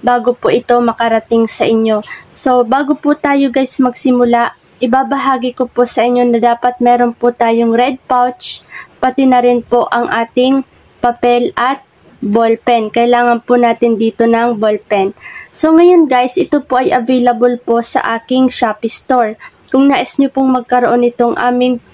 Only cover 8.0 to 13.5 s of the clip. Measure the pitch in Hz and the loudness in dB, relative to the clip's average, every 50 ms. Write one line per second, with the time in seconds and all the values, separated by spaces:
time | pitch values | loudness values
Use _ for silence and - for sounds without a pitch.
8 | _ _ 262 247 247 254 247 - - - - - _ _ - - - _ _ _ | _ _ 0 0 0 -2 -4 -8 -14 -14 -14 -16 _ _ -20 -20 -20 _ _ _
9 | - 262 254 - 269 262 254 247 240 247 247 240 233 - 233 240 - - - 240 | -4 -2 0 2 2 2 2 4 4 2 0 0 -2 0 0 0 0 0 -2 -4
10 | 240 - - 226 233 233 _ 247 247 254 269 269 254 _ _ _ _ _ _ _ | -2 -2 -4 -4 -4 -4 _ -2 0 2 0 -2 -2 _ _ _ _ _ _ _
11 | - 247 240 240 - 247 240 240 247 - - - 233 254 277 - _ _ _ _ | -4 -4 -2 0 0 0 0 0 0 -2 -4 -2 -2 -2 -4 -6 _ _ _ _
12 | _ - - _ - 208 202 233 226 233 226 226 _ - 240 233 220 214 - 233 | _ -20 -16 _ -6 -2 0 0 2 2 0 -2 _ 0 0 0 0 -2 -2 0
13 | 233 240 240 240 240 240 240 233 - - | 2 2 2 2 2 0 0 -2 0 0